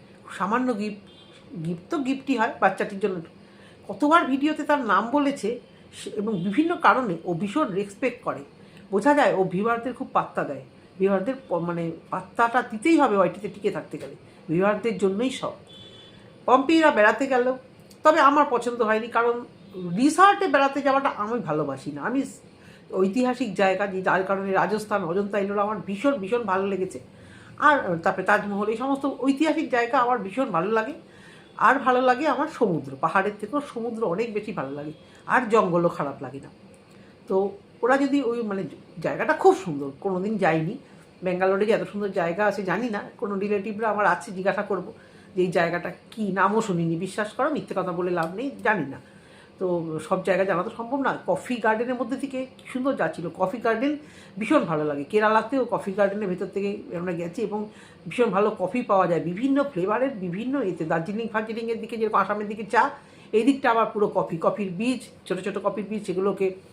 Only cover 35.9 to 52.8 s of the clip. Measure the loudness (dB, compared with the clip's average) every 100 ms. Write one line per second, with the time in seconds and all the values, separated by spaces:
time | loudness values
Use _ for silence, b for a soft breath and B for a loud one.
35.9 | 0 -6 -6 -12 -12 -16 -20 -20 -20 -20
36.9 | B B B -2 0 0 -4 -16 -4 2
37.9 | 2 2 2 0 -2 -2 -4 -6 -10 -18
38.9 | -6 -4 0 0 4 4 4 0 -6 -6
39.9 | -6 -4 -2 -2 0 2 2 0 -6 B
40.9 | B B -8 -4 2 2 4 4 2 0
41.9 | -4 -4 -2 -2 0 0 0 -2 -2 -2
42.9 | -4 -8 -8 -6 -4 -2 -2 -2 -4 -2
43.9 | 2 2 2 -2 -4 -2 0 -2 -4 -4
44.9 | B B B B -2 2 2 2 0 -6
45.9 | -12 -14 -6 -2 2 2 2 0 0 0
46.9 | -2 -4 -4 -4 -2 -2 -2 -4 -4 -4
47.9 | -4 -2 0 -2 -4 -8 -2 0 0 -2
48.9 | -10 B B B B B -6 -2 -2 -2
49.9 | -6 -2 0 2 2 2 0 -2 -6 -4
50.9 | -2 0 -2 -2 -2 -2 0 2 2 0
51.9 | -2 -4 -4 -6 -6 -8 -12 -10 -4